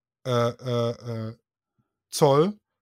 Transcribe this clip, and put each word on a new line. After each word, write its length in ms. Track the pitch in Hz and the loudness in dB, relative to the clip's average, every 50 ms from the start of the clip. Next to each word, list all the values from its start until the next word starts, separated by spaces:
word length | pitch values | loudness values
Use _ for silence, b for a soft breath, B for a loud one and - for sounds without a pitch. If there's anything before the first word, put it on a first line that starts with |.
| _ _ _ _ _ | _ _ _ _ _
äh, 60 | 131 | -2
äh, 1000 | 123 120 120 117 120 - 120 127 120 120 117 117 113 - 117 117 113 113 110 110 | 0 0 0 0 -2 -6 -6 -4 -2 -2 -2 -2 -4 -8 -10 -10 -10 -10 -10 -12
äh, 60 | 117 - _ _ _ _ _ _ _ _ _ _ _ _ _ _ | -12 -16 _ _ _ _ _ _ _ _ _ _ _ _ _ _
Zoll 460 | - - 160 139 135 147 165 202 208 - _ _ _ _ | 0 2 4 4 6 4 2 0 -2 -8 _ _ _ _